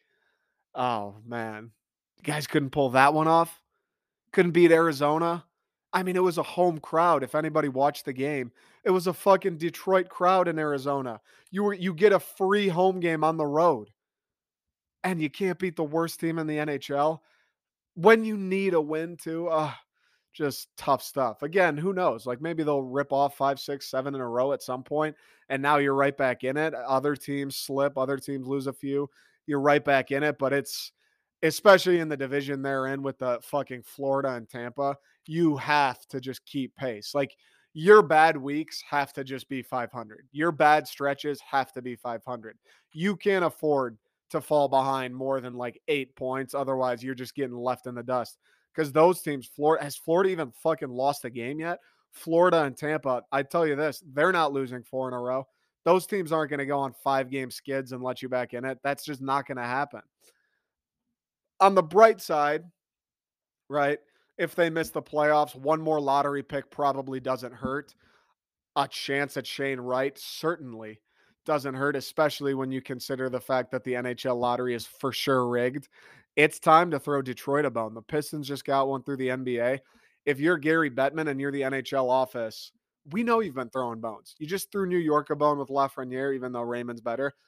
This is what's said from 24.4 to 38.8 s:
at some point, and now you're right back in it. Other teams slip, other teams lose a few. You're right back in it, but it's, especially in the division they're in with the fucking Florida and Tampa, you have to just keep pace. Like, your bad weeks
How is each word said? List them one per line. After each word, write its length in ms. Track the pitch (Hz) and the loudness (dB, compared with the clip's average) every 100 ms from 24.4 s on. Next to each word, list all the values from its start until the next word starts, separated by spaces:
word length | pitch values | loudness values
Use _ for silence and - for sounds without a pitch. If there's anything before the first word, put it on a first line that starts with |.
| 139 | 0
at 100 | 135 | -2
some 200 | - 127 | -6 -8
point, 340 | 127 151 156 143 _ _ - | -4 -2 -2 -4 _ _ -6
and 140 | 135 | 0
now 160 | 143 147 | 2 4
you're 160 | 139 | 4
right 200 | 139 139 | 4 2
back 300 | 139 135 120 | 2 0 0
in 140 | 131 143 | -2 -2
it. 160 | 156 | -2
Other 420 | 127 123 131 147 143 | -2 0 0 2 -2
teams 400 | - 143 139 - | -4 -6 -6 -8
slip, 400 | - 135 143 135 | -6 0 0 0
other 220 | 131 139 | -2 -2
teams 280 | 147 139 131 | -4 -8 -4
lose 200 | 139 135 | -4 -4
a 60 | |
few. 340 | 131 139 139 143 _ _ _ - | -8 -4 -4 -4 _ _ _ -4
You're 160 | 143 | 2
right 200 | 143 147 | 4 4
back 280 | 147 135 - | 4 2 2
in 120 | 139 | 0
it, 140 | 151 143 | 0 0
but 140 | 131 | 0
it's, 400 | 139 135 - - _ _ _ _ - | 0 -4 -10 -12 _ _ _ _ -2
especially 580 | 160 - 208 190 185 175 | 0 4 8 8 6 2
in 100 | 160 | 0
the 80 | 143 | -4
division 420 | 135 143 135 139 | -2 -4 -4 -4
they're 280 | 139 135 131 | -2 -2 -2
in 140 | 139 | -4
with 140 | 139 131 | -6 -4
the 220 | 127 120 | -2 -4
fucking 400 | - 143 131 127 | -4 -6 -4 -10
Florida 500 | - - 139 135 139 | -14 -6 -2 0 0
and 120 | 120 110 | -4 -10
Tampa, 520 | 123 120 120 139 139 _ _ | -12 -10 -4 -4 -4 _ _
you 320 | - 160 170 139 | -6 2 2 2
have 500 | 147 147 135 120 - | 2 4 2 -2 -10
to 120 | 135 | -10
just 240 | 131 123 | -10 -12
keep 320 | - 143 127 - | -10 -8 -8 -6
pace. 380 | 131 104 - | -8 -8 -6
Like, 200 | 143 135 _ _ _ _ | -4 -4 _ _ _ _
your 300 | 156 175 214 | 2 8 8
bad 340 | 165 156 160 156 | 8 6 6 4
weeks 480 | 139 147 156 - | -4 -6 -6 -12